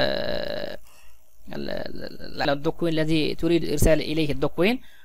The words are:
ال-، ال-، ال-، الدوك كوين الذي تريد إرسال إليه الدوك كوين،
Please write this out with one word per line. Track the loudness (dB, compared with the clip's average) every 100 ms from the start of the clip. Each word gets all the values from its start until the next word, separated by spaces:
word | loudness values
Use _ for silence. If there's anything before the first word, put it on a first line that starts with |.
| 2 0 -2 -4 -4 -6 -6 -8 -12 -16 -16 -16 -16 -16 -10
ال-، | -8 -6
ال-، | -6 -6 -6 -8 -10 -8 -2
ال-، | 0
الدوك | 0 -2 0
كوين | 0
الذي | 2 2 2 2
تريد | 0 2 2
إرسال | 2 6 6 6
إليه | 2 0 0
الدوك | 2 0
كوين، | 2 2 2 -6 -20